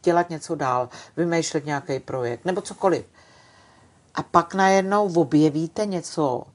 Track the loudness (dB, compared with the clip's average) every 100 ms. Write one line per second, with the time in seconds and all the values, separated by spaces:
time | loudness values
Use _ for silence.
0 | 2 2 2 -6 -6 -4 0 0 -2 -10
1 | -14 -4 0 0 0 -4 -2 -6 -4 -6
2 | -4 -4 -4 -4 -4 -4 -6 -2 0 0
3 | -4 _ _ _ _ _ _ _ _ _
4 | _ -10 0 0 2 2 4 4 2 0
5 | 2 0 2 4 4 2 -6 -4 -4 -4
6 | -6 -2 -2 -2 -8